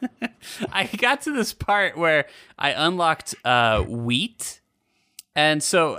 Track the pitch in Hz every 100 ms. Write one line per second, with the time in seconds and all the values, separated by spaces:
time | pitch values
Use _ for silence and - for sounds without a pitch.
0 | 254 - 240 - - - - - 247 208
1 | 247 269 - 285 - - - 208 190 156
2 | 165 156 139 - - - 143 117 160 180
3 | 170 160 - - 123 123 117 110 90 120
4 | 117 123 226 - - - _ _ _ _
5 | _ - - - 151 156 - 185 156